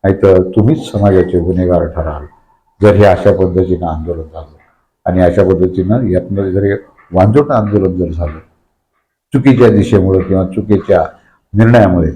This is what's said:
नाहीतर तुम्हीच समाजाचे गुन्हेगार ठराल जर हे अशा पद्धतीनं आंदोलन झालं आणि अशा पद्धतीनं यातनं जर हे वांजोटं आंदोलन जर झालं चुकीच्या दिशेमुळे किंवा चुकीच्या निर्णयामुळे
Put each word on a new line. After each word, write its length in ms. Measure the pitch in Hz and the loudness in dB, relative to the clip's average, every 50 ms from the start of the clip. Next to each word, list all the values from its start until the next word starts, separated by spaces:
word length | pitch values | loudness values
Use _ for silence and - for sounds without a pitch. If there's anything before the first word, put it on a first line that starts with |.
| - | 0
नाहीतर 380 | 98 98 - - 98 92 92 | -2 -2 2 2 4 4 4
तुम्हीच 500 | 92 - - 113 104 120 160 - - - | 2 0 0 0 2 2 0 -2 -4 -8
समाजाचे 480 | - 104 101 101 95 92 87 - - 87 | -6 -2 0 2 2 2 2 0 -2 -2
गुन्हेगार 460 | 82 90 90 90 90 90 90 87 85 | -2 -2 -2 -2 -2 0 0 -2 -2
ठराल 400 | 85 - 87 80 80 73 73 73 - _ _ _ _ _ _ _ _ _ _ | -4 -6 -8 -8 -8 -8 -10 -14 -18 _ _ _ _ _ _ _ _ _ _
जर 140 | 98 107 101 | 2 2 4
हे 100 | 101 104 | 4 4
अशा 260 | 101 104 - - 104 | 4 2 2 2 0
पद्धतीनं 560 | 92 - 92 90 87 90 90 87 90 82 87 | 2 2 0 0 0 -2 0 0 -2 -4 -4
आंदोलन 340 | 82 80 78 80 87 85 80 | -6 -6 -6 -8 -8 -10 -10
झालं 340 | 80 78 80 82 82 _ _ _ _ _ _ _ _ _ _ _ _ | -12 -14 -16 -20 -20 _ _ _ _ _ _ _ _ _ _ _ _
आणि 160 | 92 90 92 | -4 0 2
अशा 220 | 90 87 87 101 95 | 2 2 2 2 2
पद्धतीनं 640 | 92 92 85 92 90 - 95 90 95 110 131 131 | 2 2 0 0 -2 -2 -4 -2 -2 -2 -2 -2
यातनं 440 | 98 90 90 90 - 101 98 98 95 | -2 -2 -4 -4 -4 -6 -4 -4 -2
जर 120 | 92 98 101 | -2 -2 -2
हे 100 | 98 98 101 - _ _ _ _ _ | -2 -2 -4 -8 _ _ _ _ _
वांजोटं 420 | 87 92 92 107 113 143 143 143 139 | 0 0 2 2 2 2 0 2 -2
आंदोलन 440 | 113 107 104 104 101 95 90 90 | -2 -2 0 -2 0 0 -2 -2
जर 140 | 90 90 80 | -4 -6 -6
झालं 260 | 80 82 87 76 78 - _ _ _ _ _ _ _ _ _ _ _ _ _ _ _ _ _ _ - | -4 -8 -8 -8 -10 -14 _ _ _ _ _ _ _ _ _ _ _ _ _ _ _ _ _ _ -4
चुकीच्या 360 | 135 127 139 127 113 120 113 | 0 2 2 4 6 4 4
दिशेमुळे 500 | 104 104 92 - - 98 92 95 95 95 | 4 2 0 2 0 0 2 2 0 0
किंवा 260 | 90 - 95 95 92 | 0 -2 -2 -2 -2
चुकीच्या 600 | 92 - 110 92 101 104 92 - - 98 87 76 - - _ _ _ _ _ _ _ - | -4 -6 -8 -2 -2 -2 -2 0 0 0 0 0 -2 -8 _ _ _ _ _ _ _ 0
निर्णयामुळे 580 | 101 113 113 123 117 104 92 90 87 80 76 - | 2 4 4 4 4 4 4 2 0 -2 -2 -6